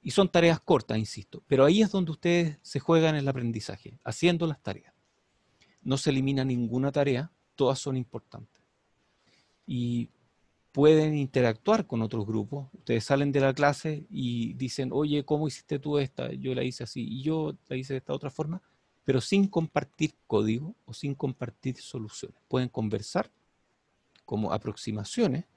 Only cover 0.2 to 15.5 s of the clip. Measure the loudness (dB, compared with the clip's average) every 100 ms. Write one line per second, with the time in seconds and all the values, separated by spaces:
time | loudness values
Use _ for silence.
0.2 | 4 6 6 4 2 2 2 -4 -4 -10
1.2 | -16 -20 _ 6 6 6 4 2 -2 -2
2.2 | 0 2 0 -4 -8 -6 4 4 4 2
3.2 | 0 -2 -2 -4 -8 -12 -16 -14 -10 2
4.2 | 2 2 -2 -4 -8 -10 _ _ _ _
5.2 | _ _ _ _ _ _ -4 0 2 0
6.2 | 0 0 0 -2 -2 0 0 0 0 0
7.2 | -4 _ _ 0 0 2 -4 -6 -6 -12
8.2 | _ -20 -20 _ _ _ _ _ _ _
9.2 | _ _ _ _ -8 -4 -2 -4 -6 _
10.2 | _ _ _ _ _ 6 8 8 4 0
11.2 | 0 2 2 2 2 2 0 -4 -2 -2
12.2 | -2 -2 -4 -8 -10 -14 -2 -2 2 2
13.2 | 2 2 2 4 2 2 -6 -8 -10 -6
14.2 | -4 -4 -6 -6 -6 -4 -4 -2 0 -2
15.2 | 0 -2 -2